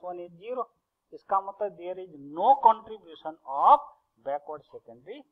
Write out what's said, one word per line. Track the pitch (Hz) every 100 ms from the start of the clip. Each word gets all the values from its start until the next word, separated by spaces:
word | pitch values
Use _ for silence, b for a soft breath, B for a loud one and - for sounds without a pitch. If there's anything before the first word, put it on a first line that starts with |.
| 180
one | 180 175
is | 170
zero। | 214 247 220 _ _ _ _
इसका | - - 196
मतलब | 190 196 208 170
there | 175 185
is | 185 147 139 156
no | 220 269 240
contribution | 220 214 214 175 156 156 160 -
of | 139 180 285 - - _ _ 135
backward | 143 - 151
secondary | _ 120 117 117 151 277 269